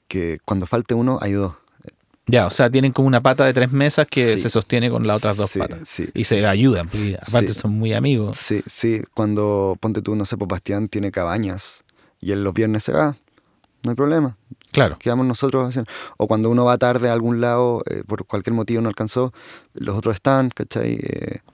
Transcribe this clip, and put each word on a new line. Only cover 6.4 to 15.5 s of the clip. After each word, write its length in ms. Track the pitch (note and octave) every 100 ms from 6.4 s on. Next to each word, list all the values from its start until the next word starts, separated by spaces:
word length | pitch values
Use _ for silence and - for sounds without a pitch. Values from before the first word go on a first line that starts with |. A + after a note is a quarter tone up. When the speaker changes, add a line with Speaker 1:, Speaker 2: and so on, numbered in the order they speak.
| G#2
Speaker 2:
ayudan, 440 | G2 C3 G2 F2
porque 280 | G#2 G#2 F#2 -
aparte 280 | A#2+ G#2
Speaker 1:
Sí. 60 | G#2+
Speaker 2:
son 100 | G#2+
muy 220 | G#2+ A2
amigos. 420 | G#2+ C#3 B2 G#2 -
Speaker 1:
Sí, 240 | - G#2 -
sí. 320 | - A#2 A2 -
Cuando, 640 | - G#2+ G#2 G#2 G2+ G2 F#2
ponte 220 | A2+ G#2+
tú, 120 | G2+ G#2+
no 80 | G2+
sé, 100 | G2+
pues 140 | F#2+
Bastián 400 | F#2 - G2+ G#2+
tiene 200 | G#2 G2+
cabañas 760 | F#2+ E2+ G2+ G2+ F#2+ - - _ _ _ -
y 140 | F2
él 100 | G2+
los 100 | G2
viernes 300 | F#2 A2 G#2+
se 80 | -
va, 240 | C#3+ D3+ C3+ _ _ _ _ _ _
no 80 | A#2+
hay 40 | A#2+
problema. 400 | C#3+ D#3+ C3+ A2+ - - _
Speaker 2:
Claro. 240 | D3 G#2+ C#2+
Speaker 1:
Quedamos 260 | A#2 B2 C3
nosotros 440 | A#2 C3+